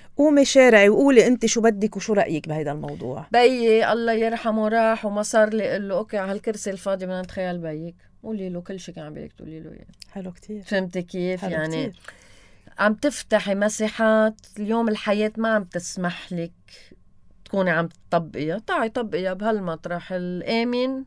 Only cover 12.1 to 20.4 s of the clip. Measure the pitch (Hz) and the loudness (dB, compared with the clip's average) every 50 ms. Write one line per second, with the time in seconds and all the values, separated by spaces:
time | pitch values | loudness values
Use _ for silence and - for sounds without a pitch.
12.1 | - - - - - - - _ - _ _ - - - 196 214 214 - - 294 | -20 -20 -20 -20 -20 -20 -20 _ -20 _ _ -20 -4 2 2 2 2 2 -2 -2
13.1 | 277 - - - 214 208 - 202 196 196 202 214 214 - 214 214 - - 226 220 | -2 -2 -4 0 0 0 0 0 -2 0 0 0 0 -2 -4 -4 0 0 2 4
14.1 | 220 220 214 220 220 - _ - - 208 208 202 226 233 233 220 214 214 - 214 | 4 4 4 2 0 -4 _ -20 -12 -8 -4 -2 0 0 0 0 -2 -2 0 0
15.1 | 202 208 214 214 214 220 226 226 220 214 196 180 - 175 175 - - 190 180 180 | 0 2 0 -2 -2 -2 -2 0 0 0 -2 -2 -8 -8 -8 -8 -6 -4 -4 -4
16.1 | 175 - - - 185 170 170 170 - _ _ - - - - - - _ _ - | -4 -6 -12 -8 -6 -6 -6 -8 -10 _ _ -20 -20 -20 -20 -20 -20 _ _ -20
17.1 | _ - _ - - _ - - - 196 190 185 160 160 170 170 - _ _ - | _ -20 _ -20 -20 _ -14 -4 0 0 2 2 2 2 0 -2 -6 _ _ -2
18.1 | - 170 165 151 - 120 147 156 170 214 - - 370 320 240 226 220 262 226 208 | 0 0 0 -2 -8 -6 -4 -4 -4 -6 -4 -4 -2 -2 -2 -2 -2 -4 -6 -4
19.1 | 151 170 185 185 185 190 208 226 220 208 190 175 160 160 - 175 175 175 - - | -4 -4 -2 -4 -4 -2 -2 -2 -2 -2 -4 -6 -8 -8 -8 -8 -8 -8 -8 -8
20.1 | 190 180 180 180 180 180 | -8 -6 -6 -6 -6 -6